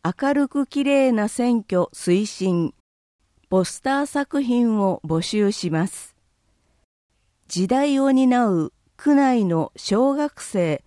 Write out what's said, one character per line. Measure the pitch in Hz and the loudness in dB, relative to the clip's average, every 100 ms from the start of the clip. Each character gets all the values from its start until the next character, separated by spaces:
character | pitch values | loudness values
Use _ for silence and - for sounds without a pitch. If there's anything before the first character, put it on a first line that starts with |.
明 | 165 - 277 | -6 -4 -2
る | 285 277 | 0 0
く | 277 269 | -2 -4
き | 285 | -2
れ | 277 277 262 | 0 2 2
い | |
な | 226 208 | 2 -2
選 | - 240 233 | -2 0 0
挙 | 202 180 175 | 0 -2 -2
推 | - - 180 208 | -4 0 0 0
進、 | - 185 175 165 - _ _ _ _ _ _ _ | -4 -2 0 -2 -6 _ _ _ _ _ _ _
ポ | 185 | -2
ス | 175 - | -2 -4
タ | 269 277 | -4 -2
ー | 285 | -2
作 | 285 277 285 | -4 -2 -4
品 | 254 240 233 214 | 0 2 2 2
を | 196 180 156 | 0 -2 -2
募 | 160 | -4
集 | 175 208 202 | -2 0 0
し | 208 175 | -2 -4
ま | 160 185 | -2 -2
す。 | - - _ _ _ _ _ _ _ _ _ _ _ _ _ _ | -6 -18 _ _ _ _ _ _ _ _ _ _ _ _ _ _
時 | 175 185 | -4 0
代 | 262 285 277 | 0 2 2
を | 269 | 2
担 | 262 262 247 233 | 4 4 2 2
う | 175 156 _ _ _ | 0 -2 _ _ _
区 | 294 | 2
内 | 285 277 247 190 | 4 4 2 2
の | 165 156 - | 0 -2 -8
小 | - 208 262 277 | -2 0 2 0
学 | 294 - | -4 -6
生 | - 202 170 147 | -6 -2 -2 -2